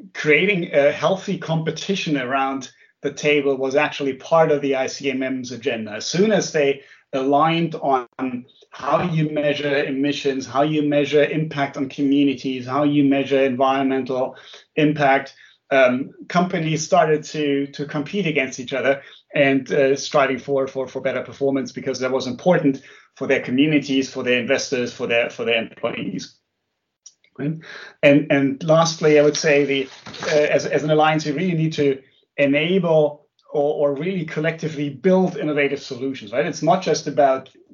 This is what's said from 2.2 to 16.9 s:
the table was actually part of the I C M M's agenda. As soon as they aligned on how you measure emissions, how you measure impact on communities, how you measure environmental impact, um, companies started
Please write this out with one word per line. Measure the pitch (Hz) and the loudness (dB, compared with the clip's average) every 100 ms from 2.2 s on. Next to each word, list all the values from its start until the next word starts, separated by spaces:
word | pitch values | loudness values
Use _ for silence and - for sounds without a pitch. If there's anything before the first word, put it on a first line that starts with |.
| 123 135 135 135 127 _ _ _ | -2 -2 -2 -4 -10 _ _ _
the | 143 | -8
table | - 151 147 139 131 | -2 2 2 2 0
was | 135 139 | 0 0
actually | 143 - 139 | 0 -2 -4
part | 131 - 165 160 | -4 2 4 4
of | 143 | 2
the | 139 | 0
I | 131 127 | -2 -2
C | - 139 | -4 -4
M | 131 | -4
M's | 131 131 120 | -4 -6 -8
agenda. | 117 127 113 107 | -6 -4 -4 -6
As | 110 - | -8 -4
soon | 165 220 | 2 2
as | 185 - | 2 0
they | 156 139 139 - - _ | 0 0 0 -6 -20 _
aligned | 135 135 143 160 165 165 160 | -4 2 2 4 2 -2 -2
on | 147 127 123 - 131 123 - _ _ | -2 -2 -2 -8 -6 -8 -12 _ _
how | - - 165 | -10 -2 0
you | 180 160 151 | 0 0 0
measure | 151 147 143 147 139 | 0 -2 0 0 0
emissions, | 143 135 143 143 143 131 - | 0 0 -2 0 -2 -2 -2
how | 131 | 0
you | 156 151 | 0 0
measure | 147 147 135 147 | 2 0 2 2
impact | 147 156 156 143 139 147 | 2 0 -4 -4 -4 -4
on | 131 | -6
communities, | - 139 143 139 123 135 127 123 | -2 0 2 2 0 -6 -8 -4
how | 139 | 0
you | 147 147 | 2 4
measure | 139 139 131 135 | 4 2 2 2
environmental | 135 123 135 135 135 131 123 127 - - - - _ - | 2 2 2 2 0 0 -2 -4 -4 -8 -20 -20 _ 0
impact, | 151 147 139 135 - - - _ - | 2 4 4 2 0 -18 -20 _ 0
um, | 135 123 127 139 - 285 | 4 4 4 -4 -12 -4
companies | 170 185 180 156 156 | 0 0 0 -2 -2
started | - | 2